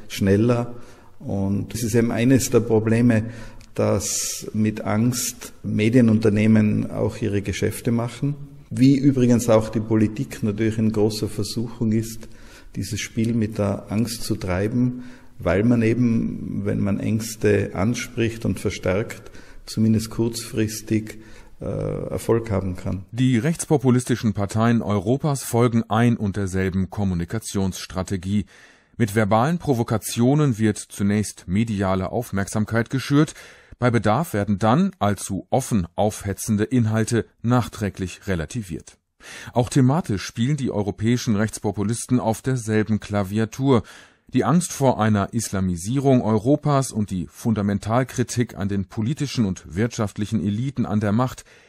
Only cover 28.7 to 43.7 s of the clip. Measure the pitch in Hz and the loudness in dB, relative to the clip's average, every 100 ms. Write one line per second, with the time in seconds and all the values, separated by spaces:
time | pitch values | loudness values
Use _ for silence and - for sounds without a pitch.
28.7 | _ _ - 110 107 101 110 139 175 - | _ _ -4 0 2 2 4 2 0 0
29.7 | 117 113 110 - 117 120 147 147 107 110 | 0 0 -2 -2 2 4 4 2 2 0
30.7 | - - - 101 107 101 - - 95 117 | 0 -6 -2 0 0 -2 -8 -2 0 0
31.7 | 98 98 95 92 110 123 98 95 110 107 | 0 0 0 -2 -4 -4 -4 -2 -2 -2
32.7 | 113 113 131 - 143 156 - - - - | -2 -2 -4 2 2 2 -2 -20 -20 -18
33.7 | - 123 117 104 117 175 104 101 98 110 | -2 0 2 2 0 0 -2 0 2 2
34.7 | 139 190 - 101 98 - 95 - 123 - | 4 2 0 -2 -2 -4 -8 -2 -2 0
35.7 | 110 82 - 107 - 101 92 - 104 107 | -2 -2 -2 -2 -2 -6 -4 -2 0 2
36.7 | 127 110 110 107 117 - _ 113 123 113 | 2 2 2 0 0 -2 _ 0 0 0
37.7 | - 101 - 92 - - 87 76 123 92 | -4 -6 -4 -8 -8 -4 -4 -4 -8 -8
38.7 | 76 - - _ _ - - - 123 123 | -10 -12 -20 _ _ -20 -18 -4 -2 2
39.7 | 151 127 160 - 98 - - 123 147 123 | 4 4 2 0 -4 -4 -2 -2 -2 -2
40.7 | 104 101 95 110 123 - 101 107 - 107 | -2 -4 -2 0 0 2 0 0 -2 -4
41.7 | 101 101 117 - 127 107 110 135 127 110 | -2 -2 -2 0 0 0 -2 -2 -2 0
42.7 | 110 107 104 - 101 95 107 113 - 139 | 0 2 -2 0 -2 0 0 -2 0 2